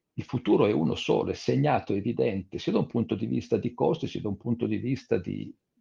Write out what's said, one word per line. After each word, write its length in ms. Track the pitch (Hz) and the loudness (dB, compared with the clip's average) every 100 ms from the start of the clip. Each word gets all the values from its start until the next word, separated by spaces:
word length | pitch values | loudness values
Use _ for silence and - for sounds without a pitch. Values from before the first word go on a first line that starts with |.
| _ | _
Il 120 | - | -12
futuro 420 | - 127 - - 107 | -6 -4 2 4 6
è 60 | |
uno 220 | 131 165 | 4 2
solo, 380 | - - 107 92 | 0 0 0 0
è 20 | |
segnato, 580 | 92 - 127 147 120 - | -2 0 2 4 2 0
è 40 | 101 | -2
evidente, 640 | 110 113 117 98 - - | 0 0 0 0 -6 -6
sia 100 | - | -2
da 80 | 208 | 0
un 80 | 147 | 0
punto 300 | 120 113 110 | 0 0 -2
di 100 | 113 | 0
vista 300 | 123 - 113 | -2 0 -2
di 180 | - | -2
costi, 320 | - 139 160 - | 0 0 0 -4
sia 140 | - | -6
da 80 | 104 | -6
un 80 | 95 | -4
punto 320 | 120 117 110 | -4 -2 -2
di 80 | 101 | -2
vista 420 | 120 131 - 92 | -2 -4 -2 -2
di, 340 | 92 101 104 - _ _ | -2 -8 -10 -14 _ _